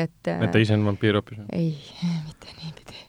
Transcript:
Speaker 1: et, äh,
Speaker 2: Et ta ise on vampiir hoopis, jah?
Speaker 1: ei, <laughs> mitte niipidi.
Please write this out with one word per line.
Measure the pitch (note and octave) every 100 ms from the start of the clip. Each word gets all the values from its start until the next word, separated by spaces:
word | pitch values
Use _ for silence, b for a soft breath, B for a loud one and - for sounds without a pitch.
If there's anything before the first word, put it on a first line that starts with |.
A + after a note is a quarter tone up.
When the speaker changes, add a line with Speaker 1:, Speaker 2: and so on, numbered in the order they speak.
Speaker 1:
et, | E3 - -
äh, | E3+
Speaker 2:
Et | F3
ta | A2
ise | A2
on | G#2+
vampiir | G#2 G2 A2 G#2
hoopis, | - G#2+
jah? | G#2
Speaker 1:
ei, | - E3 D3 - -
<laughs> | F3 E3 D#3
mitte | - - -
niipidi. | D#3+ - - -